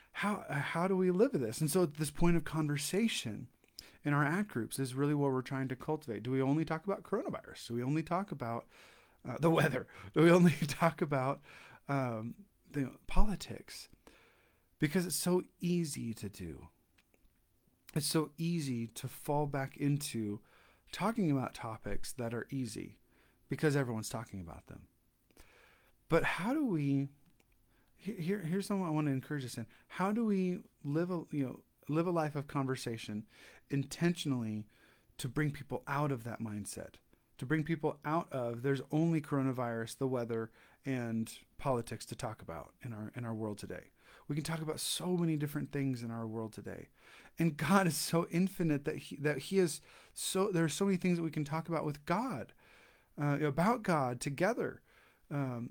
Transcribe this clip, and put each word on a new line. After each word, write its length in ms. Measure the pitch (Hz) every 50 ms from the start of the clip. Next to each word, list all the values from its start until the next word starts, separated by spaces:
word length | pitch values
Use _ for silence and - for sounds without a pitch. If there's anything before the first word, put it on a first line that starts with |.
| - _ -
how, 320 | - - 202 208 - - -
how 400 | 143 143 143 - - 165 175 190
do 80 | 196
we 140 | 185 185 180
live 220 | 180 180 226 277 269
this? 280 | 175 123 110 110 -
And 100 | 160 151
so 160 | - 185 180
this 240 | 156 143 151 156 143
point 260 | 147 - 170 175 170
of 80 | 165 165
conversation 1040 | - 147 160 156 147 147 143 147 - - 196 233 226 - - - 113 104 101 - - - _ _ _ _ - - - - - -
in 80 | 147 147
our 120 | 143 151
act 240 | 143 160 190 214 208
groups 300 | - 123 110 110 - -
is 160 | 135 123 127
really 200 | 131 143 147 151
what 180 | 147 143 139 131
we're 100 | 131 127
trying 260 | - 143 131 135 127
to 80 | 131
cultivate. 460 | - - - 156 156 - - 110 98 110
Do 80 | 123
we 120 | 131 131 135
only 220 | 131 143 156 160
talk 200 | 156 160 160 -
about 180 | 202 196 - -
coronavirus? 640 | - - 220 330 240 - - - - - - - -
Do 60 | 117
we 80 | 120 123
only 200 | 131 147 156 156
talk 300 | - 170 180 202 - 165
about, 340 | 139 127 113 117 117 - - - - - - - - - _ _ _ - -
uh, 80 | 123 120
the 120 | 143 170
weather? 360 | 165 160 143 156 - 127 - - - - - - -
Do 80 | 151 156
we 80 | 170
only 220 | 170 185 175 180 139 -
<laughs> 60 | 165
talk 360 | 143 - - 170 165 - - 170
about, 380 | 147 147 135 127 135 139 - - - - - - - - - - -
um, 460 | 143 139 131 123 117 110 110 120 - - 202 - _ _ _ -
the 200 | 147 147 135 117 - - -
politics? 840 | - - - - 214 202 - - - - - - - - - - - - _ _ - - - - _ _ _ _ _ _ _ _ _ _ _
Because 280 | - 151 156 190 170
it's 80 | 180 -
so 280 | - - 175 180 185 - - _ _
easy 540 | - 175 175 175 170 151 139 135 120 117 107
to 140 | - - 98
do. 400 | - - 95 82 73 - 82 82 - _ _ _ _ _ _ _ _ _ _ _ _ _ _ _ _ _ _ _ _ _ _ - -
It's 120 | 156 147
so 240 | - - 165 151 147 - -
easy 480 | 160 170 170 170 147 135 123 117 117 113
to 180 | - - -
fall 400 | 123 - - - - 147 147 151
back 300 | 143 143 139 135 131 -
into 640 | - 147 143 143 143 143 - - 113 110 104 101 107 - _ _ - - - _ _ _ -
talking 400 | - - 175 208 233 - 196 160
about 240 | 143 135 123 - -
topics 580 | - - 113 110 - - 107 104 - - - -
that 200 | - 120 117 117
are 120 | 117 - -
easy 480 | - 135 127 110 - - - - - - _ _ _ _ _ _ _ _ _ _
because 280 | 147 135 - 156 139
everyone's 320 | 143 135 120 117 110 104 -
talking 320 | - 117 110 - - 98
about 260 | 87 82 - - -
them. 220 | - - - - - _ _ _ _ _ _ _ _ _ - - - - - - - - _ _ _ _ _ _ -
But 160 | 156 165 139
how 280 | - - - 170 220 269
do 140 | 320 294
we, 420 | 247 185 156 143 139 139 139 139 139 - _ _ - _ _ _ _ _ _ _ _ _ _ _ _ _
he-, 180 | _ - 180 233
here, 260 | 202 156 165 202 214
here's 260 | 170 151 175 196 190
something 200 | - 208 196 190
I 40 | 165
wanna 200 | 156 151 156 147
encourage 340 | 135 131 - - 151 147 127
us 120 | 117 -
in. 100 | - 113 - - - _ _
How 220 | - - 180 196
do 160 | 208 233 233
we 320 | 214 202 190 185 180 180 180 - - _ _ -
live 280 | 143 143 160 175 180
a, 120 | 185 170 - -
you 140 | - 147 135
know, 160 | 123 117 - - _ _ _ - -
live 180 | 143 160 170
a 40 | 185
life 240 | 175 170 156 151 143
of 120 | 147 139
conversation 800 | 143 - 147 135 131 131 127 - 123 117 110 - - 107 104 113 - - - - - - - - _
intentionally 960 | - 139 139 143 - - 165 170 175 - - 151 135 123 113 110 107 107 107 - _ _ - - - _ _ _ _ -
to 100 | - 127
bring 220 | - 147 151 147
people 320 | 143 - - - 131 123 -
out 260 | - 139 139 151 147 139
of 120 | 120 113
that 160 | 120 107 -
mindset, 540 | 113 110 104 104 101 - - - - - - - _ _ _ _ _ _ _ -
to 80 | 135
bring 160 | 127 156 160 147
people 360 | 156 165 160 - 151 - - -
out 260 | 151 156 170 - - -
of 300 | 135 120 120 120 117 120
there's 200 | 139 139 131 - -
only 300 | - 151 165 170 165 160
coronavirus, 800 | 143 - 147 139 131 135 127 123 127 120 117 113 113 113 - -
the 80 | 139
weather, 440 | 131 127 127 120 113 117 113 113 113 - - - - - _ _
and 480 | 135 135 127 120 113 113 113 113 - - - - _ _ -
politics 460 | - 143 131 120 113 - 117 - -
to 80 | - 120
talk 280 | - - 113 110 - -
about 300 | - 82 80 - - - _ -
in 100 | 123 113
our, 200 | 104 107 110 -
in 80 | 120 120
our 100 | 113 113
world 240 | 110 110 107 104 98
today? 320 | - 87 90 82 - - _ _ _ - - - - -
We 80 | 147
can 80 | 156 151
talk 180 | 165 165 160 160
about 180 | 151 151 -
so 360 | - - - - 156 180 180
many 200 | 170 175 165 160
different 360 | 147 147 147 147 147 143 139 -
things 300 | 143 139 135 131 120 120
in 80 | 117
our 160 | 113 113 113
world 260 | 110 110 113 113 110 -
today. 360 | - 104 107 90 82 - - _ _ - - - - - - - -
And 180 | 165 170 147
God 300 | 147 156 139 196 196 196
is 100 | 170 147
so 300 | - - - - 165 170 -
infinite 540 | - 170 185 185 185 - 180 165 147 139 143
that 120 | 160 151
he, 200 | 143 147 - -
that 220 | - 139 147 147 139
he 200 | 139 - 190 190
is 220 | 185 160 - - - - - - - - -
so, 360 | - - - - 190 190 220 190
there 120 | 165 165
are 40 | 156
so 160 | 147 - 196
many 120 | 202 190
things 200 | 180 - 185 175
that 80 | 170 165
we 60 | 165
can 140 | 156 156 151
talk 240 | 147 151 160 160 -
about 160 | 165 151 151
with 200 | 151 143 147 -
God, 480 | - 175 196 247 269 196 123 101 - - - - - - - - - - _ _ _ _ -
uh, 180 | 147 147 143 143
about 420 | 151 151 135 160 170 208 247 254 214
God 380 | - 175 151 135 123 123 127
together. 640 | - 147 143 123 170 202 240 - 185 120 - - - _ _ - - - _ _ _ _
Um, 400 | - 143 139 131 123 120 117 123